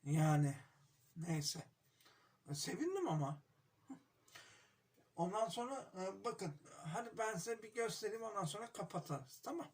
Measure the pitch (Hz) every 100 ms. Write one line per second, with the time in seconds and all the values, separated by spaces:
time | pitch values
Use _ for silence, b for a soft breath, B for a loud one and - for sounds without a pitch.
0 | 143 156 156 147 147 135 B B B B
1 | _ 170 160 160 147 160 - _ _ b
2 | b b b b - 147 - 185 330 392
3 | 349 160 139 147 - _ _ _ _ 269
4 | _ _ _ B B B B B B _
5 | _ - 175 208 226 240 240 269 240 185
6 | 190 196 220 - 185 143 - - 156 180
7 | 233 214 220 202 220 226 220 233 226 -
8 | 214 220 226 202 170 208 233 - 175 180
9 | - 139 - - - 330 233